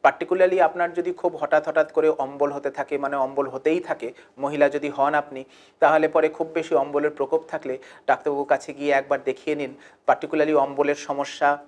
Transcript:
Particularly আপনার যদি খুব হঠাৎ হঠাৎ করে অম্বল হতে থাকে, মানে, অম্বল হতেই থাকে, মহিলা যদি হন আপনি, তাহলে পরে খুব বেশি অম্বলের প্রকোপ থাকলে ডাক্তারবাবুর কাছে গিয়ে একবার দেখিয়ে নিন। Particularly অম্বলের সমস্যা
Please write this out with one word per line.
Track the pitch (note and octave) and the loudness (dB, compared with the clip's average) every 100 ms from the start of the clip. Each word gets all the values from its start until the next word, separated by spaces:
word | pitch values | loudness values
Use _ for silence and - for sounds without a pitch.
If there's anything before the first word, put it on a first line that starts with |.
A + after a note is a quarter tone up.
Particularly | C#3+ - E3+ F#3 F#3 F3+ D#3+ | 2 2 -4 2 4 4 2
আপনার | F3 E3+ E3+ | 2 -4 -2
যদি | F3 | -6
খুব | F3+ F3 D#3 | -2 -4 -2
হঠাৎ | D3+ D3+ D3+ | 0 0 2
হঠাৎ | D#3 D3+ | 0 0
করে | D#3+ D#3 | 2 0
অম্বল | D3+ C3+ C#3 C#3+ C#3 | 0 -4 -2 -2 -2
হতে | C#3 | -6
থাকে, | C#3 C3+ C#3+ | -6 -6 -4
মানে, | C#3 C#3+ | -4 -2
অম্বল | C3 C#3 C3+ | -2 -2 -4
হতেই | C3 D3+ E3+ | -2 0 0
থাকে, | E3+ D3+ A#2 - - - | -2 -8 -8 -14 -20 -8
মহিলা | C#3 D3 C#3+ | -6 2 2
যদি | C#3+ C#3+ | 2 -6
হন | C3+ C#3 D3+ | -2 0 0
আপনি, | D3 C3+ C3 - - _ | -4 -14 -16 -20 -20 _
তাহলে | D3+ D#3 D#3 | 4 4 4
পরে | D#3+ D#3 | 2 0
খুব | D#3 D#3+ | -2 -4
বেশি | D#3+ D#3 | -4 0
অম্বলের | D3+ C#3 C#3+ D3 | 0 2 0 -2
প্রকোপ | D3 C3+ D#3+ - | -2 -2 -2 -4
থাকলে | D#3 C3 C3 - - - | -10 -8 -10 -12 -8 -2
ডাক্তারবাবুর | B2+ D3+ C#3+ C#3+ | 0 0 -4 0
কাছে | C3+ - C#3 | 0 -2 -6
গিয়ে | C#3+ C#3 | 0 0
একবার | C3+ C#3 | 0 -2
দেখিয়ে | C3+ C3 - D3 | -2 -4 -4 -4
নিন। | C3+ - - _ - | -6 -10 -20 _ 0
Particularly | C3 D3+ D#3 D3+ D3+ | 0 0 0 2 4
অম্বলের | C#3 C#3 C#3+ C#3+ - | 2 0 0 0 -4
সমস্যা | C#3 C3+ - C#3+ C#3+ | -6 -6 0 0 0